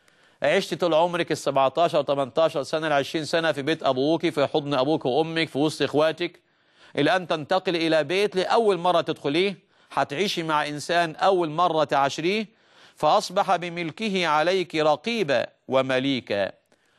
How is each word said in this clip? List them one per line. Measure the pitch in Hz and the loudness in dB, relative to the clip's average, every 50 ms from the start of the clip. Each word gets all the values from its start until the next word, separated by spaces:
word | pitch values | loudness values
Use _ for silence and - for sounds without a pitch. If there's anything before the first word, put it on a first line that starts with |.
| _ _ _ _ _ _ _ - - | _ _ _ _ _ _ _ -2 0
عشت | 143 156 196 185 - 180 | 2 2 2 0 -2 -4
طول | 151 180 175 160 | -2 0 2 4
عمرك | 151 170 180 170 170 165 - 156 | 4 2 2 0 -2 -2 -2 -4
السبعتاشر، | 143 - 147 139 139 135 135 - 160 170 165 160 151 135 | -4 -2 -2 2 2 2 2 2 2 0 2 2 0 0
تمنتاشر | - 143 139 135 120 - 160 160 160 160 151 131 | 0 0 -2 -2 -2 0 0 0 2 0 -2 -6
سنة، | - - 156 160 | -4 -4 -4 -2
العشرين | 156 147 143 135 - - 165 151 | 0 0 0 0 -2 -4 -6 -4
سنة | - - 165 165 160 143 | -2 -2 0 0 0 -2
في | 143 131 | -2 -2
بيت | 151 160 156 - | -2 -2 0 0
أبوك، | 135 131 127 135 151 165 156 175 165 | 0 0 2 2 0 0 0 0 -2
في | - 147 139 | 0 0 0
حضن | 135 - 160 143 143 143 | 0 0 -2 -2 0 0
أبوك | 127 131 143 160 139 - | 0 2 2 0 0 0
وأمك، | 135 120 147 160 165 165 160 160 131 | -2 0 0 0 -2 -2 -4 -4 -2
في | - 135 | -2 0
وسط | 147 156 151 - 147 | 0 0 0 -2 -2
إخواتك، | 127 - 147 156 160 160 - 175 165 - - _ _ _ _ _ _ _ _ - - - | 0 2 2 2 2 0 -2 -6 -8 -10 -12 _ _ _ _ _ _ _ _ -20 -10 -4
إلى | 135 143 147 175 | 0 2 2 2
أن | 185 180 | 0 0
تنتقل | 147 175 156 143 - 185 185 - 190 170 | -2 -4 -4 -2 0 -2 0 0 0 -2
إلى | 165 165 160 160 156 151 | 0 0 2 2 2 2
بيت | 143 180 190 208 208 - | 0 0 0 0 0 0
لأول | 185 180 - - 233 233 208 190 170 | -2 -2 2 2 2 4 2 2 2
مرة | 170 185 170 165 | 2 2 2 2
تدخليه، | 147 - 147 - - 143 143 170 190 202 185 - _ _ _ _ _ - - | 0 -2 -4 -4 -2 -2 0 0 0 0 -2 -6 _ _ _ _ _ -6 -2
هتعيشي | 143 139 - 143 151 202 196 - 185 160 | -2 -2 -2 -2 -4 -2 -2 -2 -4 -4
مع | 160 156 151 147 147 | 0 0 0 0 -2
إنسان | 147 147 - - 170 170 170 160 151 | -4 -8 -4 -2 0 0 0 0 -2
أول | - - 190 196 180 175 156 | 0 0 2 2 2 0 -2
مرة | 147 165 180 175 160 156 147 | 0 0 0 2 2 2 0
تعاشريه، | - 156 139 139 139 - - 156 180 202 220 214 - _ _ _ _ _ - - - _ | 2 2 2 0 0 -2 -2 -2 -2 -2 -2 -4 -6 _ _ _ _ _ -20 -20 -20 _
فأصبح | - 151 151 175 214 196 - 180 196 185 170 190 | -2 2 4 4 4 2 0 -2 -2 0 0 0
بملكه | 170 170 175 170 175 175 160 - - 220 214 190 190 180 | -2 -2 -4 -6 -6 -6 -8 -6 -6 -4 -2 -2 0 0
عليك | 160 147 156 156 175 190 190 175 - - | 2 2 2 2 2 2 0 -2 -2 -2
رقيبا | 160 151 156 147 139 - 226 233 226 185 143 131 113 - - _ _ _ - | 0 2 2 2 0 0 -4 -2 -2 0 0 0 0 0 -2 _ _ _ -2
ومليكا، | 127 131 131 131 131 127 131 139 139 120 110 - 107 101 95 90 - _ _ _ _ _ _ _ _ | 0 0 2 2 0 0 0 0 -2 -2 -4 -4 -2 -2 -2 -2 -4 _ _ _ _ _ _ _ _